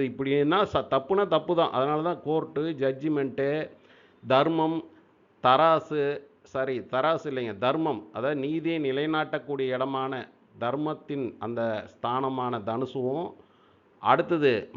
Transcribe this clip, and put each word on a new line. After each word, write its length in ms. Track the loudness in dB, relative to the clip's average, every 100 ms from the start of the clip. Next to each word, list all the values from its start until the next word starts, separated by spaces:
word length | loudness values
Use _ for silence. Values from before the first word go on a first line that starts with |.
| 0
இப்படின்னா 500 | -2 0 2 4 2 2
ச-, 120 | 0 0
தப்புனா 400 | -2 2 0 2
தப்பு 280 | 0 2 2
தான். 160 | 2
அதனால 300 | 2 0 0
தான் 200 | -2 -4
கோர்ட்டு, 400 | -2 -2 -2 -4 -4 0
ஜட்ஜ்மெண்ட்டு, 680 | -2 0 0 0 -2 -2 -2 -2 -6 -14 -20 -20 _ _ 2
தர்மம், 500 | 4 4 4 2 0 -6 -20 _ _ _ _
தராசு, 600 | 4 6 6 4 2 -2 0 -2 -10 _
சாரி, 340 | -8 -4 -2 -4
தராசு 480 | -2 0 2 0 -2
இல்லைங்க, 280 | -4 -4 -2
தர்மம், 460 | 0 2 0 -2 -6
அதாவது 260 | -4 -2 -2
நீதியை 400 | -2 -2 -2 -2
நிலைநாட்டக்கூடிய 960 | -2 0 0 -2 -2 -4 -6 -4 -2 -2
இடமான 380 | -2 -2 -4 -6 -10 _ _ -6
தர்மத்தின் 760 | -4 -2 -4 -6 -6 -4 -6 -6
அந்த 220 | -6 -2 -2 -4 -8
ஸ்தானமான 720 | -8 -4 -2 -2 -2 -4 -4
தனுசுவும், 640 | -4 -4 -4 -4 -2 -2 -6 -10 -20 _ _ _ _ -2
அடுத்தது 680 | 2 4 4 4 4 2 -2